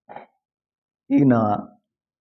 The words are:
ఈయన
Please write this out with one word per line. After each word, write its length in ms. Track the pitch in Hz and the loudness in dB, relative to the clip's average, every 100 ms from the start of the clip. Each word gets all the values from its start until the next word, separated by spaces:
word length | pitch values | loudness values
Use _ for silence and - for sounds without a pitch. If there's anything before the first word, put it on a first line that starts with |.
| _ - - _ _ _ _ _ _ _ - | _ -20 -20 _ _ _ _ _ _ _ -4
ఈయన 440 | 277 139 117 107 104 - _ _ _ _ _ | 0 2 2 0 -4 -8 _ _ _ _ _